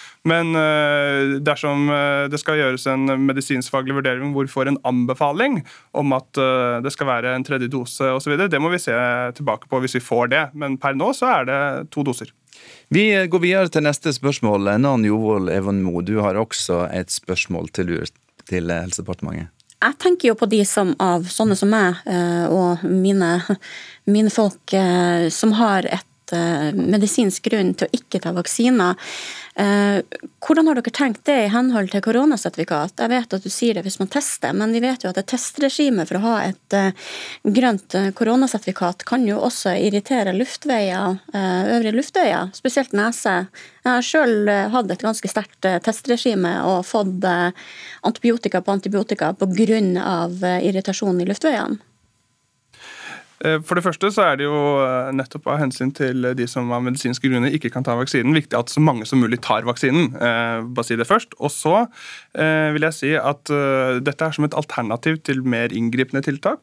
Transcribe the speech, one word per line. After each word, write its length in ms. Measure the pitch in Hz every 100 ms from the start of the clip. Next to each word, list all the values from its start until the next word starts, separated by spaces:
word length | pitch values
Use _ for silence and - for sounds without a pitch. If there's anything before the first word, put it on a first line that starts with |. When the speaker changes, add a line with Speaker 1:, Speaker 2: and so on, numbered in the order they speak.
| - - 165
Speaker 1:
Men, 220 | 165 170
eh, 840 | 165 156 151 147 147 143 143 139 139
dersom, 460 | 147 143 147 143 143
eh, 380 | 147 143 143 139
det 80 | 143
skal 160 | - 156
gjøres 240 | 135 127 139
en 140 | 135 135 135
medisinskfaglig 720 | 135 135 131 131 123 139 131 139
vurdering 380 | 135 127 139
hvor 100 | 139
vi 80 | 135
får 160 | 135 135
en 80 | 139
anbefaling 800 | 127 123 123 127 147 156 262 226 - - _ -
om 160 | 143
at, 240 | 131 - 143
eh, 440 | 131 131 123 120
det 80 | 131
skal 160 | - 139
være 240 | 120 123
en 100 | 127 131
tredje 240 | 135 123
dose 320 | 135 120 -
og 160 | 135 131
så 80 | 143
videre, 220 | 147 196
det 80 | 147
må 80 | 156
vi 60 | 175
se 160 | -
tilbake 720 | 117 123 123 123 123 123 107 -
på 100 | 131
hvis 160 | 127 127
vi 80 |
får 240 | - 120 120
det. 140 | 139 147
Men 240 | 147 143 135
per 160 | 143
nå 220 | 135 190 262
så 240 | 254 196
er 80 | 127
det 420 | 139 143 131 -
to 140 | -
doser. 240 | 139 120 110 _ _ - - - _
Speaker 2:
Vi 140 | 165 214 196 185
går 80 | 180
videre 300 | 175 190 180
til 140 | 160 147
neste 260 | 147 160
spørsmål. 640 | 127 139 139 110 101 98 104
Nan 300 | 139 127 107
Jovold 400 | 107 110 107 90
Evenmo, 540 | 92 98 98 92 87
du 160 | 90 107
har 160 | 104 98
også 480 | 113 - - 87 87
et 160 | 92 90
spørsmål 640 | - - 92 - 85 82
til 140 | - 90
lur 180 | 82 80 - _ _
til 240 | - 92 85
Helsedepartementet. 800 | 85 90 - 90 92 80 82 85 - _ _
Speaker 3:
Jeg 160 | - 294
tenker 320 | 370 359 247
jo 60 | 220
på 120 | 220
de 80 | 220 202
som 240 | - 185 -
av 240 | 190 175 180
sånne 240 | - 220 196
som 140 | 202
meg, 240 | 220 185 175
eh, 400 | - 180 175 170 165
og 300 | 185 180 175
mine, 540 | 175 185 190 196 170 175 175 196 - - - - -
mine 220 | 208 214
folk, 460 | 220 208 - - 190
eh, 540 | 185 180 175 170 170
som 240 | - 220 214
har 320 | 226 190 175
et, 160 | 190 - _ - 170
eh, 320 | 170 160 151 190
medisinsk 720 | 170 208 208 - 208 - 220
grunn 240 | 220 185
til 140 | 185 -
å 80 | 247
ikke 240 | - 185
ta 140 | 170 175
vaksiner. 580 | 175 - 240 247 180 180 - - - - - -
Eh, 400 | 202 202 202 202 - - - -
hvordan 280 | - 320 320
har 80 | 254
dere 140 | 233
tenkt 300 | - 277 208 -
det 80 | 277
i 40 | 208
henhold 380 | 226 254 233 190
til 100 | 202
koronasertifikat? 920 | 220 226 294 247 175 - 165 156 165 -
Jeg 80 | 233
vet 240 | 247 233 190
at 80 |
du 60 | 196
sier 240 | - 233 214
det 60 |
hvis 140 | 190 -
man 80 | 190
tester, 420 | 285 - - 127 185
men 160 | 214
vi 80 | 226
vet 180 | 247 254
jo 80 | 185
at 80 | 185
et 80 | 196
testregime 800 | 247 - - 277 - 285 214 160
for 120 | 185
å 20 |
ha 120 | 226 220 190
et, 300 | 190 _ 196
eh, 160 | 190 190 - - - -
grønt, 500 | 208 208 254 196 - 190
eh, 140 | 196 190
koronasertifikat 880 | 226 247 262 208 - 190 175 180
kan 220 | - 247 226
jo 140 | 208
også 340 | 247 - 196
irritere 580 | 175 208 202 202 254 196
luftveier, 840 | 185 262 - 294 233 196 185 196 190 -
eh, 300 | 202 190 180 202
øvrige 240 | 240 220 220
luftveier, 560 | 294 392 285 175 190
spesielt 380 | - 269 262 262
nese. 560 | 202 220 233 220 180 185 - - _
Jeg 80 | 247
har 100 | 247
selv, 460 | 240 320 262 214 208
eh, 200 | 202 208
hatt 200 | 247 202
et 120 | 180
ganske 260 | 214 220 190
sterkt, 360 | - 202 _
eh, 140 | 190 180
testregime 840 | 220 220 - 240 254 202 175 180
og 200 | - 185
fått, 380 | 185 226 196 180
eh, 260 | 190 175 175 180 - - - -
antibiotika 580 | - 226 233 233 202 185
på 100 | 185 196
antibiotika 560 | 196 202 226 208 156 190
på 100 | 196
grunn 440 | 185 220 220 196 180
av, 440 | - 175 170 180
eh, 160 | 185 180
irritasjon 600 | 185 190 190 185 202 180
i 40 |
luftveiene. 560 | 180 202 320 233 - 214 - _ _ _ _ _ _ _ _ - - - - - - _
Speaker 1:
Eh, 160 | 156 156
for 140 | 160 175
det 60 | 180
første 240 | 156 196
så 120 | 202 180
er 100 | 135
det 80 |
jo, 120 | 143 147 147 139
eh, 260 | 131 127 131 135
nettopp 300 | 131 - -
av 120 | 147
hensyn 320 | 139 - 131 139
til 300 | 135 127 127 123
de 100 | 120
som 180 | 131 120 120
av 60 |
medisinske 400 | 123 123 123 123
grunner 280 | 135 123 131 151
ikke 140 | 120
kan 140 | 127 131
ta 80 | 120
vaksinen, 400 | 127 135 120 156
viktig 220 | 147 117
at 140 | 120
så 100 | -
mange 220 | 151 120 113
som 140 | 135
mulig 180 | 113 120
tar 240 | - 110
vaksinen. 480 | 113 120 135 151 120
Eh, 480 | 123 120 117 117 113 117
bare 160 | 120
si 120 | 117 117
det 80 | 117
først. 240 | 214 - -
Og 80 | 143
så 320 | - 156 196 240 - - - -
eh, 360 | - 156 156 156
vil 120 | 151 156
jeg 100 | 156
si 140 | 139 151
at, 320 | 123 143 -
eh, 480 | 147 139 135 131 127
dette 220 | 139 139 160
er 100 | 151
som 100 | 151
et 100 | 147
alternativ 640 | 147 - 113 117 160 160 -
til 160 | 135
mer 320 | 127 117 117
inngripende 480 | 110 117 123 127 135
tiltak, 400 | 135 139 196 302